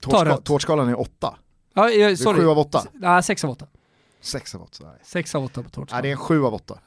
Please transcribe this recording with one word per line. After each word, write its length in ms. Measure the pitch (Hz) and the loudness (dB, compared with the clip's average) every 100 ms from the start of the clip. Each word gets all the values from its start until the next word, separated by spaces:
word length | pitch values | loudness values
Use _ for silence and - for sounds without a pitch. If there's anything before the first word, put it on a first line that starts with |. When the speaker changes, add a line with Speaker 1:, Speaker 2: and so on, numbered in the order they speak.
Speaker 1:
Tårtska-, 100 | - | 0
Speaker 2:
Ta 140 | 208 156 | 2 2
rött. 200 | 139 - | 0 0
Speaker 1:
tårtskalan 440 | 143 - 156 123 | -2 0 0 0
är 100 | 120 | -2
åtta. 360 | - - - - _ _ _ | -6 -8 -10 -10 _ _ _
Speaker 2:
Ja, 160 | - 233 | 0 4
eh, 80 | 214 | 4
Speaker 1:
Det 60 | |
är 120 | 208 185 | 4 4
Speaker 2:
sorry. 240 | 127 185 | 2 4
Speaker 1:
sju 80 | 165 | 4
av 120 | 151 | 4
åtta. 240 | 147 135 - | 2 -2 -4
Speaker 2:
Nej, 300 | 269 180 180 | -4 2 2
sex 200 | 175 196 | 2 -2
av 60 | 147 | -6
åtta. 160 | 123 143 _ _ _ _ _ | -8 -16 _ _ _ _ _
Speaker 1:
Sex 340 | - 135 - 90 | -12 -12 -12 -18
av 60 | |
åtta, 220 | 82 - | -18 -20
nej. 160 | 78 62 | -20 -20
Speaker 2:
Sex 320 | - 175 170 147 | -12 -10 -6 -6
av 80 | |
åtta 200 | 131 - | -6 -10
på 60 | 123 | -14
tårtskalan. 280 | - 135 123 | -14 -10 -6
Speaker 1:
Ja, 40 | |
det 60 | 139 | -6
är 40 | |
en 60 | 135 | -4
sju 260 | - 160 | -2 0
av 100 | 127 | 0
åtta. 260 | 107 - - | -4 -12 -20